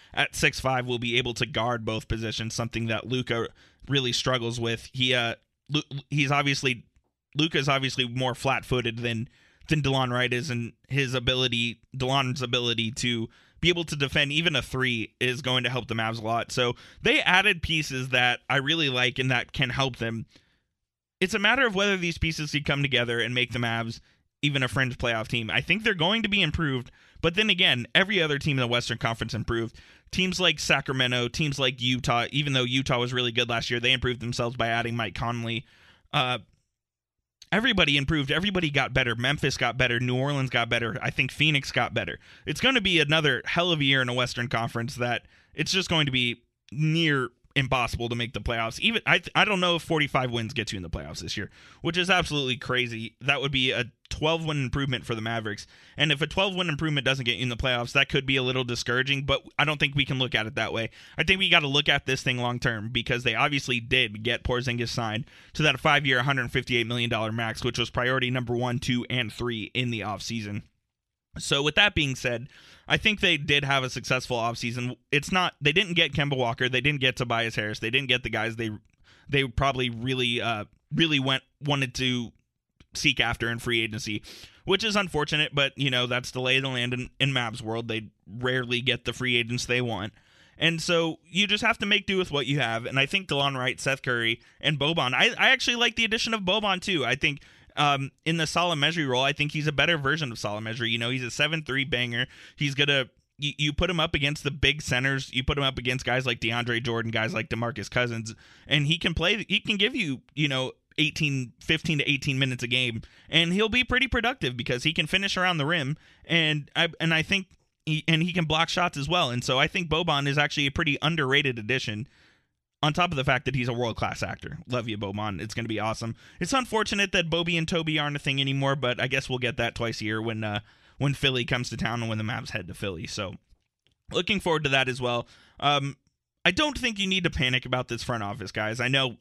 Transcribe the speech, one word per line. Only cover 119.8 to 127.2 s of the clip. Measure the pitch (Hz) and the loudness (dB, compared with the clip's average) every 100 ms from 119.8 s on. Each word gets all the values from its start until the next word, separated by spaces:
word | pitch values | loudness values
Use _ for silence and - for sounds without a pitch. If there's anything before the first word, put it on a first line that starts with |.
| 156 | -2
Boban | 156 175 143 139 | -2 0 0 0
is | 143 | 2
actually | 143 156 139 | 0 2 0
a | |
pretty | 170 151 135 | 0 0 0
underrated | 147 165 131 139 143 117 | 0 0 2 2 2 0
addition, | 107 131 - 104 131 _ _ _ _ _ _ _ | -2 -2 -2 -6 -8 _ _ _ _ _ _ _
on | 151 | 0
top | 156 175 | 2 0
of | 151 | 0
the | 135 | 0
fact | 127 | 0
that | 131 135 | 0 -2
he's | 120 | 0
a | |
world-class | 120 120 - 107 - | -2 -2 -2 -4 -4
actor. | 110 - - - - | -6 -8 -10 -12 -6
Love | 127 117 | -4 -4
you, | 104 | -4
Boban. | 98 101 107 95 | -4 -4 -4 -6
It's | 107 | -6
gonna | 120 113 | -6 -4
be | 107 | -2
awesome. | 110 110 117 - - - | -2 -4 -6 -10 -14 -10
It's | 175 | -2
unfortunate | 269 240 220 208 202 196 | -2 0 0 0 0 2
that | 196 | 2